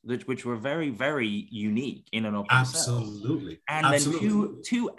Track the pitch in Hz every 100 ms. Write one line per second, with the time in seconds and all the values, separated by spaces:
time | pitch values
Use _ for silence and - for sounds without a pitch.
0 | 113 120 107 127 120 117 131 160 151 107
1 | 135 147 110 104 104 110 107 107 135 -
2 | - 110 110 104 101 127 127 - 127 120
3 | 107 104 113 160 87 - - 151 139 143
4 | 143 165 208 208 196 - - 240 240